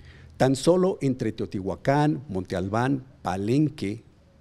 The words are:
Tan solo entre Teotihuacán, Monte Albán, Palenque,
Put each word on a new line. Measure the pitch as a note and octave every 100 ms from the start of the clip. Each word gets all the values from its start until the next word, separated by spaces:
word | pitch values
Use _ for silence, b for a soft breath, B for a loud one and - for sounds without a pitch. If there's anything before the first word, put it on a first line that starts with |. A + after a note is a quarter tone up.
| B B B -
Tan | B2+ C3+
solo | - F3+ F#3 -
entre | C#3 B2+ A2+
Teotihuacán, | G#2 G2 G#2 F#2+ E2+ - C#3+ D3 D#3 -
Monte | F#2 F#2+ F#2
Albán, | F#2+ A2+ B2+ C#3 - -
Palenque, | F2+ F#2 G#2 C3+ D3+ - G2 A2 - - _ -